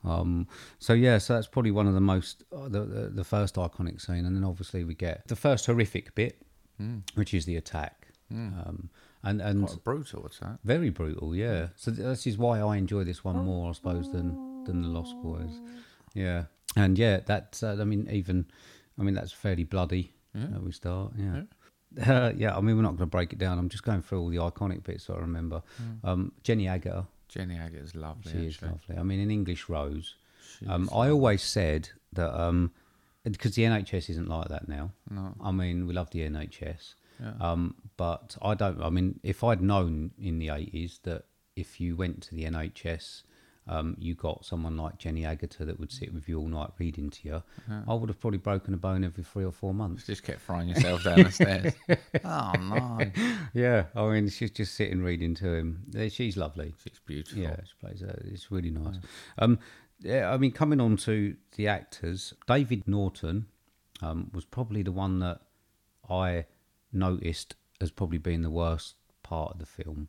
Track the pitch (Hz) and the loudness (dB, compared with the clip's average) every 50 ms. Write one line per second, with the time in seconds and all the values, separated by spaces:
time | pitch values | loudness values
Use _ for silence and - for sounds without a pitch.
0 | - 87 82 85 85 87 87 85 90 - - - - - - _ - - 117 117 | 0 0 0 2 2 2 2 0 0 -4 -8 -20 -20 -20 -18 _ 2 4 6 8
1 | 123 127 117 101 - - 123 113 104 - - 131 117 110 98 104 101 101 95 95 | 8 8 6 6 4 2 0 0 0 -2 -2 2 2 4 4 4 4 6 6 6
2 | 98 98 95 92 90 - - _ - _ 180 151 139 135 101 104 107 101 104 107 | 6 6 6 4 2 -2 -12 _ -16 _ -12 -10 -8 -4 -4 -2 -2 -2 -4 -6
3 | 110 101 98 104 90 - - 104 104 95 - 95 90 85 - - 90 85 82 87 | -6 -4 -4 -6 -2 0 2 2 2 2 0 -2 -2 -2 -2 -4 -4 -4 -4 -8
4 | - - 90 87 87 90 92 98 95 92 87 90 92 - - 92 87 82 82 - | -6 -2 -2 0 0 0 2 2 0 0 -2 -4 -8 -6 -4 -4 -4 -4 -4 -2
5 | 92 85 80 - - - 117 - - 147 135 107 - - 117 117 110 - - - | -2 -2 -2 -4 -6 -8 -6 2 4 4 4 4 4 4 4 4 4 2 0 -6
6 | - - _ - 113 120 - _ - _ _ _ _ _ _ - 101 110 120 107 | -6 -4 _ 0 0 0 -2 _ -20 _ _ _ _ _ _ -8 -8 -6 -6 -8
7 | 92 - - 107 104 - - 90 78 90 85 82 - - - 78 76 - - _ | -10 -4 0 0 0 2 2 0 0 0 -4 -4 -4 -6 -6 -6 -6 -6 -10 _
8 | - - _ _ _ _ 113 113 117 104 95 90 82 85 87 87 87 85 _ - | -20 -20 _ _ _ _ -8 -8 -6 -6 -8 -6 -6 -8 -8 -8 -10 -14 _ -20
9 | - _ _ _ - 101 104 107 92 104 101 101 98 90 85 82 _ 113 131 151 | -20 _ _ _ -2 0 0 0 2 2 4 4 2 2 -2 -4 _ -2 -2 -2
10 | 143 - - - - - - - - 95 117 - - 101 131 170 175 120 - - | -4 -10 -12 -12 -12 -14 -12 -10 -10 -10 -10 -6 2 2 2 4 4 0 0 0
11 | 82 78 76 - - 78 82 92 110 120 104 85 85 87 - - - 120 113 - | -2 -4 -2 -4 -4 -2 -2 -2 0 0 0 0 -2 -4 -8 -6 -4 -4 -4 -2
12 | 104 127 131 120 - 127 104 101 120 120 117 107 104 107 104 101 95 90 101 101 | -2 -2 -4 -2 -2 -2 0 2 2 2 4 4 2 2 2 2 2 2 0 0
13 | 92 85 87 - - 95 90 90 90 92 92 87 87 85 85 - - 90 90 87 | 0 -2 -4 -4 -4 -2 0 0 0 0 0 0 -2 -4 -4 -4 -2 -2 -2 -2
14 | 87 - - 87 87 87 85 87 - - - - - - 90 87 87 85 82 85 | -2 -2 -4 -2 -2 -2 -2 -4 -8 -10 -10 -10 -6 -2 -2 0 0 0 -2 -4
15 | 85 - - - - 82 82 82 82 80 78 80 - - - - - - - _ | -6 -8 -10 -8 -8 -6 -6 -6 -6 -8 -8 -12 -16 -18 -18 -20 -20 -20 -20 _
16 | - - _ 104 95 90 87 85 82 - _ _ _ - - 104 101 92 92 92 | -20 -10 _ -4 -2 0 -2 -2 -4 -6 _ _ _ 0 4 6 6 6 8 6
17 | 117 113 98 92 - - 104 95 - - - - 117 110 101 101 104 104 107 101 | 6 6 6 4 2 0 -2 -2 -2 -8 -8 -4 -4 -2 0 0 0 0 0 0
18 | 110 - 107 101 90 92 92 90 85 - - - - - - - _ _ _ - | 0 0 -2 -2 0 2 2 0 0 -2 -8 -20 -20 -20 -20 -20 _ _ _ 0
19 | 98 98 98 98 95 92 - - - 104 92 85 85 82 98 95 90 85 92 92 | 0 2 2 0 -2 -6 -10 -4 -2 0 0 0 0 0 2 0 2 2 0 -2
20 | 87 - _ _ _ _ - 107 120 170 104 98 92 90 - - - 87 90 95 | -2 -4 _ _ _ _ -8 -6 -6 -4 -4 -4 -6 -6 -8 -6 -4 -4 -4 -2
21 | 98 104 120 110 98 98 87 139 190 - - _ _ - _ _ _ _ - 127 | -4 -6 -4 -4 -2 -2 -2 -4 -6 -10 -16 _ _ -20 _ _ _ _ -6 2
22 | - 120 135 127 123 120 - - 104 104 95 98 101 113 110 110 110 87 87 85 | 6 6 8 8 6 4 2 2 0 2 2 4 4 4 6 6 4 4 2 0
23 | 90 78 - 92 87 - - - 92 92 90 87 87 87 - - - 113 107 90 | 0 0 2 0 0 0 0 -2 0 0 2 0 0 -2 -4 -4 -2 0 0 0
24 | - - 101 92 85 85 85 85 85 85 - - 101 98 92 85 87 - 87 87 | 0 -2 -4 -2 -2 0 0 0 0 0 0 -2 -2 -2 -2 -4 -6 -8 -8 -8
25 | - - 90 85 85 85 85 82 85 82 82 85 - - - - 117 113 113 110 | -8 -8 -8 -6 -4 -4 -4 -4 -4 -4 -4 -6 -8 -10 -12 -10 -10 -10 -10 -4
26 | - 95 90 90 95 92 - - - - 117 110 98 92 92 90 - 92 87 90 | -2 0 2 2 0 -2 -6 -4 0 2 2 2 2 2 0 -2 -2 -4 -4 -4
27 | 92 - _ - _ _ - - 92 90 87 82 82 82 82 71 71 80 82 80 | -6 -8 _ -20 _ _ -10 -8 -8 -6 -6 -8 -8 -10 -12 -12 -14 -12 -12 -10
28 | 78 78 80 - 101 82 78 85 82 80 78 - 85 82 82 80 - - 85 85 | -10 -10 -10 -12 -10 -6 -6 -4 -4 -4 -6 -6 -6 -6 -6 -6 -8 -8 -6 -2
29 | 87 95 95 98 101 104 107 104 98 87 87 - - - 85 76 73 71 76 76 | -2 0 0 0 0 0 0 0 0 -2 -2 -4 -4 -4 -2 -2 -2 -2 -4 -6
30 | 80 - - _ _ _ _ _ - - - - 104 98 92 87 92 - - 110 | -8 -10 -16 _ _ _ _ _ -20 -20 -16 -10 -4 -2 0 0 0 2 2 4
31 | 120 139 151 147 135 117 101 95 - - - 107 92 80 76 78 - - - - | 4 6 6 8 8 6 6 4 2 0 0 2 2 4 2 0 -2 -6 -16 -20
32 | _ _ - 90 85 78 - 80 85 87 85 90 87 85 - _ _ _ _ _ | _ _ -2 0 0 0 2 0 2 4 4 4 4 2 0 _ _ _ _ _
33 | _ _ _ _ _ 110 98 - - 113 92 120 113 113 113 107 95 - - 92 | _ _ _ _ _ -6 -6 -2 -2 0 2 4 4 4 4 2 0 -2 -4 -4
34 | - - 85 80 87 82 80 82 80 - - 80 - - 76 71 76 92 - _ | -2 -4 -4 -4 -2 -2 -2 -4 -2 -4 -4 -6 -6 -6 -6 -6 -6 -8 -10 _
35 | _ - 101 98 95 92 - 104 - 95 92 95 90 87 87 87 90 87 87 90 | _ -10 -8 -8 -8 -8 -10 -6 -2 0 0 2 2 0 0 0 -2 -2 -2 -2
36 | 87 - - 85 78 78 76 76 76 - - - - 80 82 82 - - - _ | -4 -4 -4 -4 -4 -2 -4 -4 -6 -8 -10 -10 -8 -8 -8 -10 -14 -20 -20 _
37 | _ _ _ - 117 110 113 113 87 85 85 85 87 82 - - - - _ - | _ _ _ -12 -12 -10 -6 -2 -2 0 0 0 0 -2 -4 -10 -18 -20 _ -4
38 | 90 85 82 - - - - - - 104 107 95 104 95 87 - 80 82 85 90 | -2 -2 -2 -4 -8 -16 -14 -4 -2 -2 0 2 0 0 0 -2 -2 0 2 2
39 | 92 92 95 - - 98 95 - - 120 113 90 90 98 101 98 90 85 80 76 | 2 2 0 -2 -4 -4 -2 0 2 2 2 4 4 4 4 4 4 2 0 -2
40 | 78 90 - - 101 92 82 82 80 78 73 73 80 - - 80 85 87 - - | -4 -6 -8 -6 -4 -4 -2 -2 -2 -2 -4 -4 -6 -6 -6 -6 -6 -8 -10 -10
41 | - 90 82 - - _ _ _ _ _ _ - 92 - - - 87 87 85 85 | -8 -6 -6 -6 -10 _ _ _ _ _ _ -10 -10 -10 -6 -4 -4 -2 -2 0
42 | 92 87 85 - - - 85 80 80 80 82 80 78 92 - - - 85 82 82 | -2 -2 -4 -6 -12 -10 -8 -6 -4 -4 -4 -4 -4 -6 -8 -8 -6 -6 -6 -6
43 | - - - - _ _ _ _ _ _ _ _ _ - 82 80 78 82 85 82 | -8 -14 -18 -18 _ _ _ _ _ _ _ _ _ -6 -4 -2 -2 -4 -4 -4
44 | 87 85 82 - - 80 - - - - 90 85 80 82 80 80 80 78 - - | -6 -6 -6 -4 -4 -4 -4 -6 -8 -6 -6 -4 -4 -4 -4 -4 -4 -6 -8 -8
45 | - 82 80 80 80 78 78 76 - 80 - - 78 78 82 82 78 73 - - | -6 -4 -4 -2 -2 -4 -4 -4 -6 -10 -8 -8 -8 -8 -6 -8 -8 -10 -10 -10
46 | - - - 78 73 - 85 78 78 80 82 76 76 - - - 87 82 73 - | -10 -8 -8 -10 -6 -4 -4 -4 -2 -4 -4 -4 -6 -8 -6 -4 -4 -4 -2 -4
47 | 73 73 - - - 76 78 80 - _ - - - 110 107 107 107 113 113 117 | -6 -8 -8 -10 -8 -6 -6 -6 -8 _ -18 -14 -10 -8 -8 -6 -2 -2 -2 0
48 | 117 110 98 - - 113 101 92 - 104 101 95 - - 95 85 90 95 95 92 | 0 -4 -4 -2 -2 -2 -2 0 0 0 0 0 0 -2 -4 -2 0 0 2 2
49 | 95 87 82 95 85 - - 101 95 90 82 - - 98 95 101 107 92 87 113 | 0 0 -2 -6 -10 -6 -4 -4 -4 -4 -4 -4 -4 -2 -2 -2 -2 -4 -4 -6
50 | - - 104 - - - - - - - 90 87 85 87 90 - - 90 90 87 | -6 -8 -8 -6 -6 -8 -8 -8 -6 -4 -2 -2 0 2 2 4 4 4 2 2
51 | 90 92 85 185 185 92 92 - 185 - - 92 185 165 - - - - 175 - | 2 8 10 10 10 10 10 4 6 6 6 2 2 0 -2 -2 2 2 2 2
52 | - - - - - 180 165 147 120 95 87 - 92 95 107 - 127 123 117 113 | 2 -2 -2 -2 -2 0 -4 -2 0 0 0 0 0 0 0 0 0 0 0 0
53 | - 101 92 185 226 247 240 202 160 117 - 120 120 123 120 107 92 - - 113 | -2 0 0 0 0 0 0 -2 -6 -2 2 4 4 6 6 6 4 2 0 0
54 | 107 107 107 107 104 101 98 - 120 - - - 107 - - - 107 95 92 92 | 2 4 4 4 4 2 0 -2 -4 -4 -2 -4 -4 -4 0 -2 0 0 2 0
55 | 90 90 87 82 85 85 82 - 95 90 85 82 82 82 82 85 101 - - 107 | 2 0 0 0 0 -2 -2 0 0 0 0 0 0 -2 -4 -6 -10 -8 -4 -4
56 | 110 110 - - 127 113 90 95 80 76 76 82 73 78 78 _ - - _ - | -4 -4 -2 -2 -4 -2 -2 -2 -4 -4 -6 -8 -8 -8 -10 _ -16 -18 _ -16
57 | _ - 73 73 78 - - 104 90 78 80 85 90 - - _ - 92 92 92 | _ -10 -8 -8 -8 -8 -6 -4 -4 -4 -4 -6 -10 -16 -18 _ -14 -14 -12 -10
58 | 92 98 - - 87 92 98 90 - - 104 92 85 85 80 78 78 101 98 90 | -10 -10 -10 -10 -10 -12 -12 -12 -10 -6 -6 -4 -2 -2 -4 -4 -4 -6 -8 -8
59 | 87 - - - - - - - 104 117 120 - - - - - - _ _ _ | -12 -14 -18 -20 -20 -14 -2 4 6 6 6 6 2 -12 -20 -20 -20 _ _ _
60 | - 90 120 135 101 90 123 131 139 131 127 - 156 147 151 139 120 113 110 101 | -4 0 2 2 2 2 2 4 4 2 4 4 4 4 6 6 6 6 4 4
61 | - 117 110 107 104 101 101 - _ _ - - 104 104 101 90 - _ - - | 4 0 2 2 2 0 -2 -8 _ _ -6 -2 0 0 0 0 -4 _ -12 -6
62 | - 85 90 95 - - - _ - - 123 143 143 113 123 98 92 - 101 104 | -4 -4 -4 -4 -8 -12 -16 _ 0 2 4 4 4 2 0 0 2 2 2 2
63 | 98 92 - - - 80 90 104 107 - _ _ _ _ _ _ _ _ _ - | 2 0 -2 -4 -4 -2 -2 -2 -4 -6 _ _ _ _ _ _ _ _ _ -6
64 | - 80 80 82 90 - 101 87 - _ - 120 127 110 104 104 95 95 90 92 | -6 -4 -4 -4 -6 -6 -8 -10 -10 _ -6 -6 -4 -2 -2 -2 0 0 0 0
65 | 98 95 92 92 92 87 87 - _ _ _ _ _ _ _ _ _ _ _ _ | 0 0 2 2 0 0 -2 -6 _ _ _ _ _ _ _ _ _ _ _ _
66 | - - 90 92 92 90 87 85 80 _ _ _ _ _ _ _ _ _ - 95 | -6 -2 0 2 2 2 0 0 -4 _ _ _ _ _ _ _ _ _ 0 2
67 | 95 92 92 - - 82 80 - - _ - _ _ _ _ - 95 82 _ - | 2 2 2 2 0 -2 -2 -4 -8 _ -16 _ _ _ _ -4 -4 -4 _ -2
68 | 101 82 85 82 - 90 85 82 82 80 78 85 85 82 82 80 - - - _ | -2 -2 -2 -2 0 0 0 0 0 0 0 2 2 2 2 0 -4 -10 -18 _
69 | _ _ _ _ - - 85 80 78 82 80 85 78 - - - - 80 76 76 | _ _ _ _ -10 -6 -4 -4 -4 -6 -6 -10 -12 -12 -10 -10 -10 -8 -6 -8
70 | 76 | -8